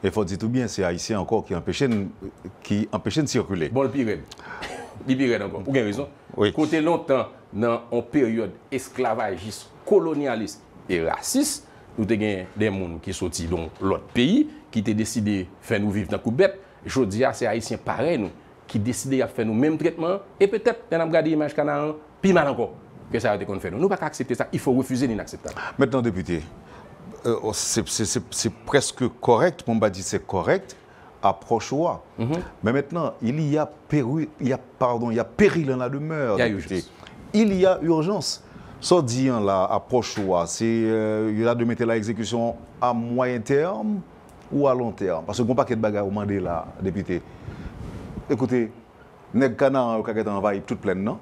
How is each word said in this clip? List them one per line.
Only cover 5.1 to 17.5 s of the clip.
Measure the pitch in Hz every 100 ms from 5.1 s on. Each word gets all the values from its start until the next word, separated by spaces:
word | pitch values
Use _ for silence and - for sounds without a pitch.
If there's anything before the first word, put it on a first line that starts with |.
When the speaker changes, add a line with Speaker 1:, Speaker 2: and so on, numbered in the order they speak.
Speaker 2:
pire | 131 131 110 98
encore, | 82
pour | 95
quelle | 135 107
raison ? | 104 143 - - -
Speaker 1:
Oui. | 202
Speaker 2:
Côté | 156 151 160
longtemps, | 156 170 - 131 110 - -
dans | 101 117 117 -
une | 120
période | 117 151 117 113 101 87 -
esclavagiste, | 131 - - 123 113 110 90 107 - - - -
colonialiste | 202 165 147 143 113 101 - - - -
et | 90
raciste, | 82 - - 262 - - - - - -
nous |
avons | 101 110 107 98 92 104
des | 107
gens | 98 90 82
qui | 98
sont | 92
sortis | 90 80 82
de | 85 82 -
l'autre | 95 92 -
pays, | - 123 247 302 - -
qui | 113 107
ont |
décidé | 107 107 117 104 101
de | 90 -
faire | - 107
nous | 104
vivre | 98 87
dans | 101
le |
coup | -
bête. | 123 196 - - - -
Je | 104
dis | 113 104
à | 127
ces | 123
Haïtiens | 117